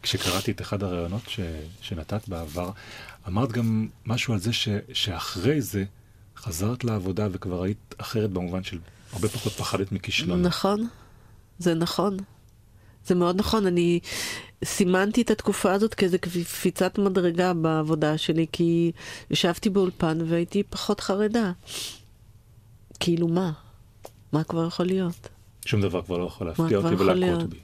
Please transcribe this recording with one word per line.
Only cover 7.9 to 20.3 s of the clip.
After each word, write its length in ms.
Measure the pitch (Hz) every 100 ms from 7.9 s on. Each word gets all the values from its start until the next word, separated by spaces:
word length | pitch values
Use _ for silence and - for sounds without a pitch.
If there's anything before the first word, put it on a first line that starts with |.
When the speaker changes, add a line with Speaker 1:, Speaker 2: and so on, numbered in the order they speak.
| -
Speaker 1:
אחרת 320 | - 113 104
במובן 320 | 92 87 92
של 160 | 92 87 85 - -
הרבה 160 | 101 107
פחות 240 | 117 -
פחדת 400 | - 98 98 101
מכישלון. 500 | 92 - - 170 180
Speaker 2:
נכון, 460 | 175 - 190 208 233 - - - - - _ -
זה 160 | 175
נכון. 420 | 165 170 - 190 190 196 - - - - - - - -
זה 80 |
מאוד 220 | 180 175 185
נכון. 280 | 208 226 196
אני 340 | 175 175 170 - - - - - -
סימנתי 580 | - - 185 185 202 233
את 80 | 226
התקופה 420 | 214 - 196 196
הזאת 220 | 196 220
כאיזה 240 | - 190 175
קפיצת 800 | 175 175 170 - 185 - 185 -
מדרגה 560 | 196 190 180 170 180
בעבודה 640 | 170 160 156 156 160 151 156
שלי, 280 | - 160 165
כי 400 | - 170 170 170 165 - - -
ישבתי 400 | - 180 170 220
באולפן 480 | 196 185 - 170 160
והייתי 360 | 165